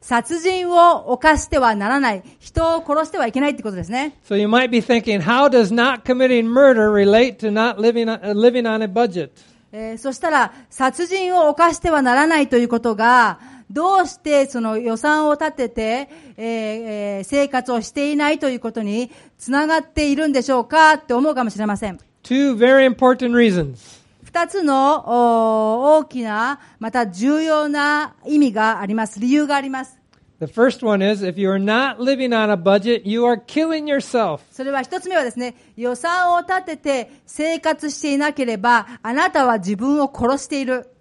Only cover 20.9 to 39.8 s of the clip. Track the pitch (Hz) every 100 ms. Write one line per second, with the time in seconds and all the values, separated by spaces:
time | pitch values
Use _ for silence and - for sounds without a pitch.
20.9 | 302 - 240 294 262 240 196 214 202 214
21.9 | 170 _ _ - 254 285 226 240 269 262
22.9 | 240 254 254 254 240 233 180 147 127 -
23.9 | - _ _ - 339 339 392 320 269 269
24.9 | 294 - 240 240 226 220 220 214 226 277
25.9 | 311 302 254 226 208 240 277 - _ 220
26.9 | 247 226 175 240 302 320 302 302 294 285
27.9 | 294 302 _ - 294 285 214 220 214 196
28.9 | 220 220 - 247 294 294 285 269 262 262
29.9 | _ _ _ _ _ 156 - 247 - 240
30.9 | 202 196 208 190 175 196 196 196 220 269
31.9 | 240 247 269 262 226 214 202 170 202 208
32.9 | 240 196 226 240 240 - - 320 320 302
33.9 | 277 - 247 208 151 _ - 262 277 254
34.9 | 370 359 370 254 240 247 240 _ - 240
35.9 | 247 339 359 359 349 349 370 359 311 294
36.9 | 269 226 - _ - 302 330 320 302 302
37.9 | 285 302 277 294 294 247 220 233 240 202
38.9 | 247 220 254 359 339 254 226 180 202